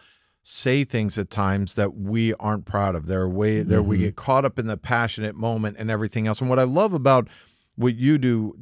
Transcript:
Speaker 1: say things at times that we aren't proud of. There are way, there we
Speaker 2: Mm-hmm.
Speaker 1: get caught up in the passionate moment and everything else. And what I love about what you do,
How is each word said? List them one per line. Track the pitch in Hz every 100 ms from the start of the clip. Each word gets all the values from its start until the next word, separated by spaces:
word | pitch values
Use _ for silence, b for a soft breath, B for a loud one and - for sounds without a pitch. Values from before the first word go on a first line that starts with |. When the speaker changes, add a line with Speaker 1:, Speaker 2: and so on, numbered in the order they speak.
| b b b b
Speaker 1:
say | - - 127 139
things | 135 117 104 107
at | 95
times | 110 98 98 95 -
that | 101
we | 107 98 113 113
aren't | - 107 104 -
proud | 101 98
of. | 85 80
There | 92
are | 92
way, | 92 107 107
there | - 107
we | 101 95
Speaker 2:
Mm-hmm. |
Speaker 1:
get | 98 -
caught | - 131
up | 139 -
in | 113
the | 104
passionate | - 120 113 - 107
moment | 110 113 113 107 101
and | 110
everything | 107 107 113 110
else. | 104
And | 127
what | 127
I |
love | 127 156 208
about | 165 131 131 110 b b b b -
what | 123 113
you | 131 151
do, | 127 113 107 -